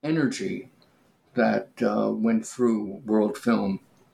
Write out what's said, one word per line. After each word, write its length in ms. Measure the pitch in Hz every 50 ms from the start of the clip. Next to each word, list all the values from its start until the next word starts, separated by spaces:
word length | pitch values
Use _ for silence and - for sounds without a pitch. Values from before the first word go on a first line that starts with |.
| -
energy 640 | 156 160 160 143 120 - - 98 - - - - - _ _ _ _ _ _ _ _ _ _ _ _ -
that, 340 | 123 113 110 107 104 - - _ -
uh, 300 | 117 104 107 110 107 107
went 340 | 107 110 110 113 113 110 110
through 560 | - - 123 123 117 113 104 104 95 101 - -
world 320 | 107 107 110 107 104 -
film, 420 | - - 120 113 104 101 98 98 - _ _ _ _ _ _